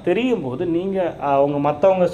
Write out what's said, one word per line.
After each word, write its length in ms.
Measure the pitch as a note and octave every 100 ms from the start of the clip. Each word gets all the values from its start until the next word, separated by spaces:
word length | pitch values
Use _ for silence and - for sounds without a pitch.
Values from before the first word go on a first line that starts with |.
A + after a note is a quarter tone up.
| -
தெரியும் 380 | F#3 B3+ A3
போது 220 | C3+ B2 A#2+ E3
நீங்க, 220 | F#3 F#3+ F3 - C#3+
அவங்க 260 | C#3 C#3+ C#3+ C#3+
மத்தவங்க 400 | D3+ F#3+ F#3 F3